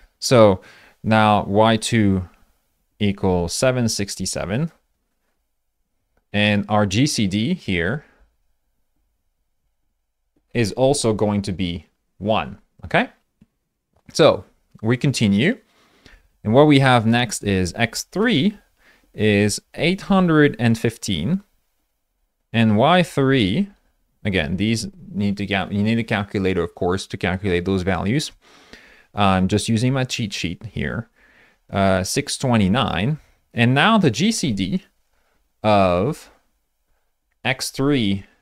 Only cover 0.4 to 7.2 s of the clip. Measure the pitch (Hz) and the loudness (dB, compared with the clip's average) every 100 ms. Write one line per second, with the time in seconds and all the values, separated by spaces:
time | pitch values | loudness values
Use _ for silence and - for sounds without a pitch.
0.4 | 107 92 - - - _ 107 110 107 104 | 6 4 -4 -20 -20 _ 0 2 4 2
1.4 | - 101 110 113 - 117 104 95 87 _ | 0 2 4 2 0 2 2 0 -4 _
2.4 | _ _ _ _ _ - 104 98 95 90 | _ _ _ _ _ -6 -4 -2 0 0
3.4 | 85 - 131 127 113 - 98 - 92 - | -2 -2 0 0 -2 -2 -8 -8 -8 -6
4.4 | 73 113 165 _ _ _ _ _ _ _ | -4 -4 -4 _ _ _ _ _ _ _
5.4 | _ _ _ _ _ _ _ _ _ 104 | _ _ _ _ _ _ _ _ _ 0
6.4 | 104 104 98 107 104 101 147 - | 2 0 0 0 0 0 0 0